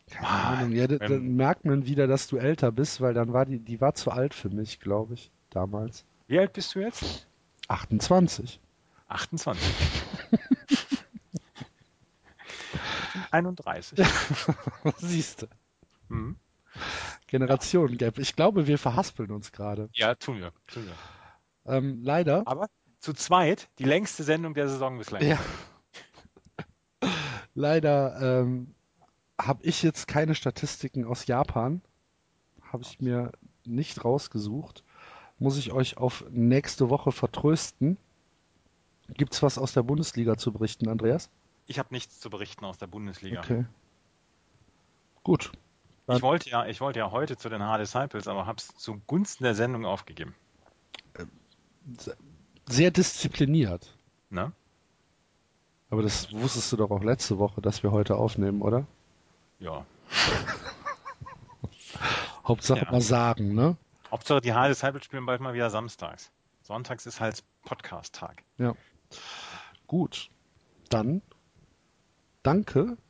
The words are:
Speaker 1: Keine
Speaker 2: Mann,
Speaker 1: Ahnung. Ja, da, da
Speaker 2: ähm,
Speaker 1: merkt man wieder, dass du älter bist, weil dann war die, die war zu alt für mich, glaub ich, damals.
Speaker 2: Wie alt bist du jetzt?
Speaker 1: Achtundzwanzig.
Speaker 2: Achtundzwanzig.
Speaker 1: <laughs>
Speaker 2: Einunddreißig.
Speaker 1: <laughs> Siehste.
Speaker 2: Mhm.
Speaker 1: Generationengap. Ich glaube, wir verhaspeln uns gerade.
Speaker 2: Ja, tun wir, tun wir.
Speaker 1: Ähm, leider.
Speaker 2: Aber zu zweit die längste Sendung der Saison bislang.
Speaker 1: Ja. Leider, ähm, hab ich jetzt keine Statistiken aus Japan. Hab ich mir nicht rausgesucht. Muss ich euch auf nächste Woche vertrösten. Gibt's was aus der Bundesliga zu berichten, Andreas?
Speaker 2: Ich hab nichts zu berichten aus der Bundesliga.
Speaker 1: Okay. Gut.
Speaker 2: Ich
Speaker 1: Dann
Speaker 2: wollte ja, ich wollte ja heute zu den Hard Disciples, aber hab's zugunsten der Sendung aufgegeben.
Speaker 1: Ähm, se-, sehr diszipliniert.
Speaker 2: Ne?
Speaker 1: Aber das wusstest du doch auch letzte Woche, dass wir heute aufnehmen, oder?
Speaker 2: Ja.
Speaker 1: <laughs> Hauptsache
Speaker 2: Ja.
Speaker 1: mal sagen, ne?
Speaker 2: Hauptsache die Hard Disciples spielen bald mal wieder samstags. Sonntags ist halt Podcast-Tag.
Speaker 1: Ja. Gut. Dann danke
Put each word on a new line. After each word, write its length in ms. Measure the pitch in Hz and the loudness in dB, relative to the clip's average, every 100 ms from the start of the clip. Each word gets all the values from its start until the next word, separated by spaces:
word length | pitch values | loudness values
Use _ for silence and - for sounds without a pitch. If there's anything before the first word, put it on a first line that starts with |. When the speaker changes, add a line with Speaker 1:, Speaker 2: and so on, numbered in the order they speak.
| - | -18
Speaker 1:
Keine 160 | - - | -8 -2
Speaker 2:
Mann, 320 | 98 123 131 | 2 2 2
Speaker 1:
Ahnung. 140 | 123 | 2
Ja, 140 | 117 131 | 2 4
da, 100 | 143 | 2
da 80 | 107 | 2
Speaker 2:
ähm, 300 | 135 127 127 | 2 2 4
Speaker 1:
merkt 280 | 135 180 156 | 4 4 4
man 180 | 139 131 | 2 4
wieder, 200 | 143 135 | 4 6
dass 200 | 135 - | 4 2
du 80 | 127 | 0
älter 340 | 131 160 123 | 2 4 4
bist, 280 | 113 147 - | 4 0 2
weil 120 | 127 | 2
dann 180 | 117 117 | 2 4
war 120 | 123 | 4
die, 140 | 135 127 | 2 0
die 220 | 113 113 | -4 2
war 140 | 135 | 2
zu 160 | - - | 2 -2
alt 220 | 117 143 | 0 0
für 140 | - 95 | -2 -4
mich, 320 | 101 107 - | -4 -4 -6
glaub 300 | 98 101 110 | 0 0 0
ich, 200 | 120 - _ _ | -8 -14 _ _
damals. 540 | 95 95 104 110 - _ _ - | -4 -2 -2 -6 -10 _ _ 0
Speaker 2:
Wie 120 | 156 | 2
alt 140 | 196 | 2
bist 200 | - - | 0 -6
du 60 | 190 | -4
jetzt? 460 | 214 - - - - _ _ - - | -4 -4 -8 -8 -14 _ _ -16 -6
Speaker 1:
Achtundzwanzig. 920 | - - 107 - 180 170 - 123 - _ _ _ _ - | -6 -2 0 4 6 6 2 -10 -14 _ _ _ _ -10
Speaker 2:
Achtundzwanzig. 680 | - - 160 - 90 - - - - - - - | -8 -6 -6 -4 0 0 2 0 0 -6 -8 0
Speaker 1:
<laughs> 80 | - - - - 285 - 277 - - _ - _ - - _ _ _ _ _ _ - - - - - - - - 185 - | 0 2 -4 0 -2 0 -8 -8 -20 _ -12 _ -20 -20 _ _ _ _ _ _ -20 -16 -14 -10 -8 -6 -6 -6 -8 0
Speaker 2:
Einunddreißig. 680 | 160 180 180 - 170 - - | 2 2 -4 -6 -8 -4 4
Speaker 1:
<laughs> 60 | 185 - - 147 - - - - 156 - | 4 4 -2 -2 0 -2 -4 -2 -2 -2
Siehste. 500 | 175 170 - - 107 _ _ _ _ _ - | -2 -2 -2 -6 -14 _ _ _ _ _ -8
Speaker 2:
Mhm. 280 | 113 110 - _ _ _ - - - - - - | -6 -6 -10 _ _ _ -12 -10 -8 -10 -12 -2
Speaker 1:
Generationengap. 920 | 131 127 135 - 180 143 120 117 127 | 0 4 2 4 4 4 2 0 0
Ich 160 | 135 - | -4 4
glaube, 300 | 180 196 143 | 4 6 4
wir 120 | 147 | 4
verhaspeln 520 | 135 123 190 - 104 | 2 0 -2 -4 -6
uns 220 | 104 107 | -6 -10
gerade. 360 | - 104 104 107 | -10 -6 -6 -6
Speaker 2:
Ja, 220 | - 110 | 0 2
tun 240 | 123 - 113 | 2 -4 -8
wir, 120 | 87 - - | -8 -14 -16
tun 180 | 120 101 | -12 -12
wir. 880 | 85 - - - _ _ _ - 131 | -14 -18 -20 -20 _ _ _ -2 -2
Speaker 1:
Ähm, 240 | 139 120 | -2 -4
leider. 440 | 123 156 165 160 160 | -2 0 4 2 0
Speaker 2:
Aber 220 | 135 214 _ _ _ | -4 -6 _ _ _
zu 140 | - | -10
zweit 560 | 139 - 180 160 202 - - | -6 4 6 6 2 -4 -2
die 60 | |
längste 380 | 131 160 208 - | 2 2 2 -4
Sendung 300 | 147 156 165 | 0 0 0
der 140 | 147 143 | -2 -2
Saison 300 | 135 135 127 | 0 -4 -6
bislang. 240 | 107 104 | -8 0
Speaker 1:
Ja. 160 | 151 156 - - - - _ - - - - _ _ - - _ _ - 185 165 147 113 - | 2 2 -2 -10 -14 -20 _ -20 -20 -20 -20 _ _ -16 -16 _ _ -6 -4 -2 -6 -8 -10
Leider, 880 | 131 147 160 151 143 135 - 131 127 | -2 2 4 4 4 2 0 2 4
ähm, 320 | 123 127 123 - _ _ _ _ _ - | 2 0 -6 -16 _ _ _ _ _ -6
hab 260 | 127 135 | -2 0
ich 180 | 165 - | 0 2
jetzt 260 | 165 - - | 0 0 -2
keine 260 | 147 156 | 0 2
Statistiken 720 | 156 127 - 147 - 139 131 | 2 -2 -4 -6 -6 -6 -4
aus 220 | 117 120 - | -4 -4 0
Japan. 540 | 123 151 117 120 175 _ _ _ _ _ _ _ _ - | 0 2 0 0 -2 _ _ _ _ _ _ _ _ -12
Hab 80 | 120 | -10
ich 200 | 123 - | -10 -6
mir 300 | 127 123 120 - - _ | -2 -2 -4 -10 -20 _
nicht 400 | 120 120 156 - | -6 -4 -4 -2
rausgesucht. 800 | 117 139 - 110 104 123 - - _ - - - - - | 0 0 -2 -6 -6 -6 -10 -18 _ -20 -20 -20 -18 -2
Muss 180 | 135 139 | 0 0
ich 160 | 117 | -2
euch 240 | 127 131 - | 0 0 0
auf 280 | 123 - - | -2 -2 -6
nächste 600 | 120 117 131 - - 123 | 2 4 4 2 0 2
Woche 220 | 139 139 | 4 2
vertrösten. 840 | - 123 - 139 160 - - 139 190 _ _ _ _ _ _ _ _ _ _ - | 0 -2 2 2 2 -2 0 0 0 _ _ _ _ _ _ _ _ _ _ -12
Gibt's 340 | - 143 - | -4 -2 2
was 160 | 143 - | 2 2
aus 140 | 131 | 0
der 100 | 131 | 0
Bundesliga 540 | 120 151 160 117 113 110 | 2 0 0 0 0 2
zu 160 | 123 | 0
berichten, 360 | 104 110 - 110 | -2 -2 -2 -2
Andreas? 420 | 110 113 156 - _ _ _ - | 2 2 2 -2 _ _ _ -10
Speaker 2:
Ich 120 | 143 | -6
hab 140 | - | -6
nichts 280 | 127 - - | -8 -12 -14
zu 100 | 110 | -12
berichten 340 | 98 101 - | -10 -10 -10
aus 140 | 101 90 | -12 -12
der 80 | 95 | -12
Bundesliga. 520 | 101 104 92 98 110 | -10 -10 -10 -10 -8
Speaker 1:
Okay. 240 | 90 120 120 - _ _ _ _ _ _ _ _ _ _ _ _ _ _ | -2 -2 -2 -8 _ _ _ _ _ _ _ _ _ _ _ _ _ _
Gut. 300 | - 170 - | 2 2 2
Speaker 2:
Ich 540 | - _ _ _ _ - | -14 _ _ _ _ -2
Speaker 1:
Dann 160 | 123 | 2
Speaker 2:
wollte 280 | 127 165 - | 4 2 0
ja, 160 | 120 110 | -2 -2
ich 140 | 107 | -4
wollte 180 | 135 117 | -4 -2
ja 120 | 104 | -2
heute 260 | 113 151 127 | -2 -4 -6
zu 120 | 113 | -8
den 140 | 110 | -6
Hard 180 | 104 110 | -2 0
Disciples, 480 | 104 123 139 107 101 | 0 -2 -4 -6 -6
aber 180 | 98 90 | -6 -6
hab's 220 | - - - | -8 -12 -14
zugunsten 680 | - 107 - 165 202 - | -12 -10 -2 0 0 0
der 100 | 123 | 0
Sendung 300 | 107 120 120 104 | 2 0 0 -4
aufgegeben. 480 | 98 - 80 80 - _ _ _ _ _ - _ - | -6 -8 -14 -14 -14 _ _ _ _ _ -20 _ -16
Speaker 1:
Ähm, 120 | 87 - _ _ _ _ - 120 | -16 -18 _ _ _ _ -18 -14
se-, 180 | - - - - _ _ - | -14 -16 -18 -20 _ _ 0
sehr 240 | 123 175 | 6 6
diszipliniert. 1040 | 170 190 - - - 139 160 110 90 - _ _ _ - | 6 2 2 -4 2 4 4 4 0 -8 _ _ _ -10
Speaker 2:
Ne? 220 | 92 127 - _ _ _ _ _ _ _ _ _ _ _ _ - | -6 -6 -8 _ _ _ _ _ _ _ _ _ _ _ _ -4
Speaker 1:
Aber 120 | 110 | 0
das 300 | 107 - - | 0 0 -6
wusstest 400 | 107 131 120 - | -4 -2 -2 -2
du 40 | 113 | 0
doch 140 | 104 | 0
auch 120 | 98 | 2
letzte 360 | 107 123 - 98 | 0 0 0 2
Woche, 220 | 101 - | 0 0
dass 200 | 101 - | -2 0
wir 100 | 104 | 2
heute 240 | 104 101 104 | 2 2 2
aufnehmen, 440 | 113 - 98 101 | 2 2 0 2
oder? 240 | 104 120 143 _ _ _ _ _ _ - | 2 0 -2 _ _ _ _ _ _ -14
Speaker 2:
Ja. 260 | 87 76 71 _ - | -10 -10 -12 _ -10
Speaker 1:
<laughs> 540 | - - - - - - - 571 554 554 523 523 523 - 988 - - - - - - - - | -2 -2 -2 -4 -10 -12 -14 -14 -12 -16 -16 -18 -18 -20 -14 -14 -14 -16 -6 -4 -4 -6 -8
Hauptsache 400 | - 117 - 131 | -2 0 2 2
Speaker 2:
Ja. 60 | 113 | 4
Speaker 1:
mal 80 | 123 | 2
sagen, 540 | 113 120 120 113 101 | 4 4 4 2 0
ne? 220 | 107 151 175 _ _ - | 4 4 2 _ _ -8
Speaker 2:
Hauptsache 300 | 110 - 143 | -6 2 2
die 120 | 120 | 4
Hard 180 | 117 139 | 4 4
Disciples 340 | 131 135 135 | 2 -2 -4
spielen 220 | - 135 127 | -10 -8 -4
bald 140 | 123 | -4
mal 140 | 131 | -2
wieder 160 | 120 117 | -2 0
samstags. 600 | 107 113 - 82 - - _ _ _ | -2 -6 -10 -12 -12 -20 _ _ _
Sonntags 440 | - 110 123 123 120 | -12 -10 -8 -10 -12
ist 140 | - | -4
halt 220 | 110 107 _ _ | -4 -4 _ _
Podcast-Tag. 800 | - - - 85 - - - - _ - | -12 -10 -10 -14 -14 -14 -16 -16 _ -4
Speaker 1:
Ja. 160 | 123 - _ _ _ - - - - - - - - | -4 -4 _ _ _ -18 -16 -16 -14 -16 -18 -20 -2
Gut. 440 | 170 160 - - _ _ _ _ _ - | 0 0 -4 -14 _ _ _ _ _ -2
Dann 320 | 110 110 185 - _ _ _ _ _ _ _ _ _ _ _ | 0 2 -2 -4 _ _ _ _ _ _ _ _ _ _ _
danke 540 | 135 180 202 135 226 240 | 2 2 4 2 2 -2